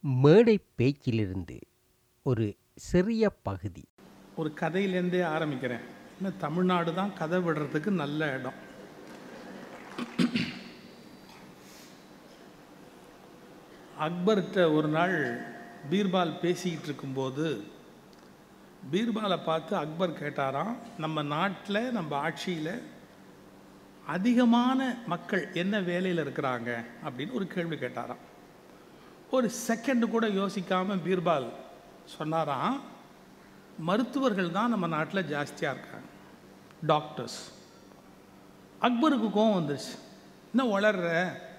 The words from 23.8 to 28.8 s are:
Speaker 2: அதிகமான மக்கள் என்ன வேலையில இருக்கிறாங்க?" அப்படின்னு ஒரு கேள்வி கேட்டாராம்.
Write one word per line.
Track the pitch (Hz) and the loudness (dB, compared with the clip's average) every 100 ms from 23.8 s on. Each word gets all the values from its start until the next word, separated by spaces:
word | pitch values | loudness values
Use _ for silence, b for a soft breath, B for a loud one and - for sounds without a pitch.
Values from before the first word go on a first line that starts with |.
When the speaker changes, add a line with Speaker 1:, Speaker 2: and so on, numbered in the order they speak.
| - - - | -20 -18 -6
Speaker 2:
அதிகமான | 165 208 240 247 233 247 262 262 240 - | 0 4 6 6 6 6 2 0 -4 -4
மக்கள் | 170 - 190 151 | -4 0 -2 -2
என்ன | 165 185 214 | -2 0 0
வேலையில | 180 175 185 175 | 0 0 0 0
இருக்கிறாங்க?" | 139 127 139 123 117 117 117 - | 0 -2 -2 -2 -2 -4 -6 -10
அப்படின்னு | 151 123 143 | -10 -8 -6
ஒரு | 247 190 | -4 -4
கேள்வி | 185 170 147 | -4 -4 -4
கேட்டாராம். | 127 123 120 123 - - - - - - | -6 -6 -8 -10 -14 -20 -20 -20 -20 -20